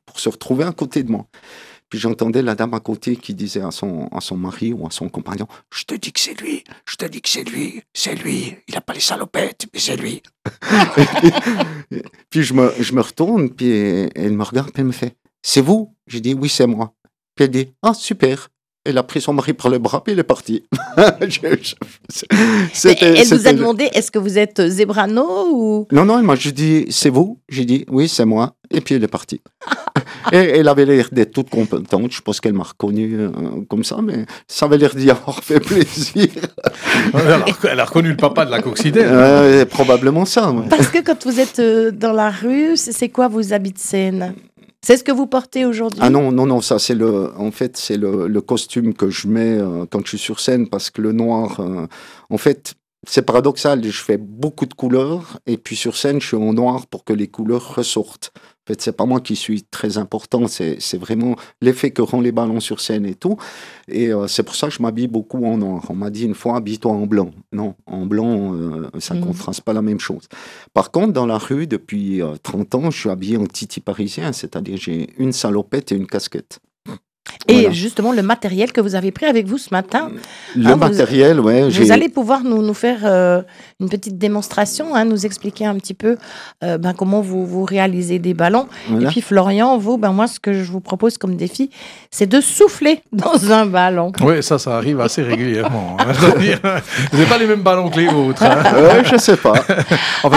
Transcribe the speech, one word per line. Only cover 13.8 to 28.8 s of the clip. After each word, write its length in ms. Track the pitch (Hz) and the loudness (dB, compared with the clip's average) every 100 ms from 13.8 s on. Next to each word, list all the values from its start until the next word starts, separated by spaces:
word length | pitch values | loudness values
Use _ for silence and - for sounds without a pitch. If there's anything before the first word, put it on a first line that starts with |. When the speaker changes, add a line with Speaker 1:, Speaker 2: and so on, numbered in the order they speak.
| 101 92 90 | 0 0 -2
Speaker 1:
elle 180 | - 104 | -4 -4
me 100 | 104 | -2
regarde, 280 | 104 127 143 | -2 -4 -4
puis 80 | - | -4
elle 60 | 131 | -4
me 60 | |
fait, « 220 | 120 120 - _ _ | -4 -8 -10 _ _
C'est 180 | - 139 | 0 2
vous ? » 320 | 135 214 208 _ - | 4 2 0 _ -14
J'ai 140 | 120 | -8
dit, « 140 | 117 135 | -4 -2
Oui, 80 | 143 | -2
c'est 180 | - 123 | 2 2
moi. » 260 | 110 110 _ _ _ _ - | 0 -6 _ _ _ _ 0
Puis 80 | |
elle 60 | 135 | 0
dit, « 180 | 131 131 _ | 0 -6 _
Ah, 120 | 220 | -2
super. » 540 | 220 - 202 135 139 - _ _ _ 143 | -2 -4 0 0 0 -8 _ _ _ -4
Elle 100 | 127 | -2
a 40 | |
pris 180 | 123 151 | -2 -4
son 120 | 151 | -2
mari 200 | 143 139 | -2 -2
par 160 | - 127 | -2 0
le 100 | 123 | 0
bras, 240 | 113 147 | 0 -4
puis 80 | - | -2
elle 60 | 190 | -2
est 20 | |
partie. 400 | 156 127 - 110 - - - - | 0 0 -2 -8 -4 -6 -2 4
<laughs> 240 | 202 - | 6 4
Je, 60 | 196 | -2
je, 460 | - 160 - - - - - - - - | -2 -2 -2 -4 -12 -14 -18 -16 -10 0
Speaker 2:
Mais 360 | 208 226 214 180 | 2 4 2 0
Speaker 1:
c'était, 320 | - 185 - 175 | 2 4 6 6
Speaker 2:
elle 200 | 165 233 | 6 6
vous 80 | |
a 20 | 247 | 6
Speaker 1:
c'était 160 | 202 | 4
Speaker 2:
demandé, « 340 | 135 233 220 285 | 4 2 0 0
Est-ce 160 | 208 214 | 0 -2
que 60 | 214 | -2
vous 200 | 196 196 | 0 2
êtes 300 | 208 - 175 | 0 2 0
Zebrano 580 | 190 202 208 196 226 320 381 359 | 2 0 0 0 0 0 0 0
ou ? » 340 | 262 220 214 208 | 0 0 0 2
Speaker 1:
Non, 120 | 139 | 4
non, 140 | 190 240 | 6 4
elle 60 | |
m'a 120 | 208 131 | 4 2
juste 180 | 147 | 0
dit, « 320 | 135 156 156 - | -2 2 2 0
C'est 200 | - 147 | 0 2
vous ? » 280 | 131 190 233 - | 4 0 -2 -10
J'ai 160 | 135 | -4
dit, « 200 | 123 131 - | 0 0 0
Oui, 180 | 135 160 | 0 0
c'est 160 | - | 2
moi. » 300 | 113 110 123 - - | 2 2 -2 -6 -6
Et 100 | 160 | -4